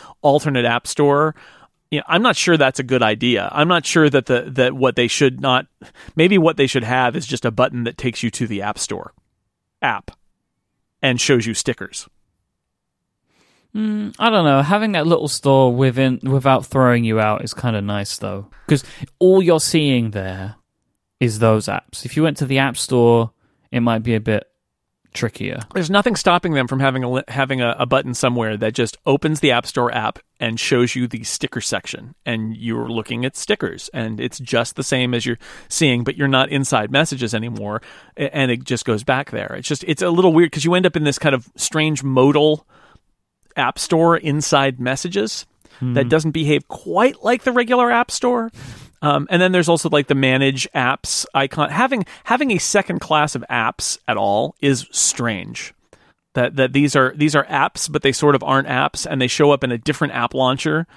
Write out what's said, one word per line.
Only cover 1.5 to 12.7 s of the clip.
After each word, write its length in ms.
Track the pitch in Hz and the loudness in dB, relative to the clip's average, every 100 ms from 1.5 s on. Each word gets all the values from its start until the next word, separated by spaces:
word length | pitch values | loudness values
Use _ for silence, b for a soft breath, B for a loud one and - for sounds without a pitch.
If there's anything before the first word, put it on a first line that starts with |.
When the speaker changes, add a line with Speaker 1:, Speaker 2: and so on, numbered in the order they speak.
| B B _ _ | B B _ _
Speaker 1:
you 100 | 147 | -8
know, 60 | - | 0
I'm 140 | 175 | 2
not 140 | 240 - | 2 2
sure 220 | 180 160 | 2 4
that's 220 | 135 - | 4 0
a 40 | |
good 180 | 127 131 | 0 2
idea. 480 | 110 107 120 110 95 | 2 2 0 0 0
I'm 160 | 143 160 | 0 2
not 180 | 175 - | 2 2
sure 200 | 170 151 | 4 4
that 160 | 139 - | 4 2
the, 180 | 123 - | -2 0
that 220 | 127 127 | 0 0
what 220 | 131 127 123 | 2 0 2
they 120 | 120 | 0
should 340 | - 139 127 | 2 0 2
not, 240 | 135 127 - _ B B B - | 0 -2 -2 _ B B B 2
maybe 220 | 175 196 | 4 6
what 200 | 165 156 | 4 2
they 100 | 135 | 0
should 160 | 131 | 0
have 320 | 113 127 123 120 | 0 0 0 -2
is 100 | - | -6
just 200 | 117 120 | -4 -2
a 40 | |
button 340 | 107 127 123 117 | 0 0 -2 -6
that 120 | - | -4
takes 240 | 127 113 | -6 -4
you 60 | 117 | -6
to 140 | - 117 | -4 -6
the 160 | 101 | -4
App 160 | 101 - | -6 -6
Store 360 | - 92 - - _ _ _ _ _ _ | -8 -8 -10 -20 _ _ _ _ _ _
app 300 | 139 104 - - _ _ _ _ _ _ _ _ | -4 -4 -8 -20 _ _ _ _ _ _ _ _
and 180 | 139 123 | -2 0
shows 260 | - 127 113 | 2 2 2
you 60 | 110 | -4
stickers. 520 | - 120 - - - _ _ _ _ _ _ | -6 -6 -10 -14 -18 _ _ _ _ _ _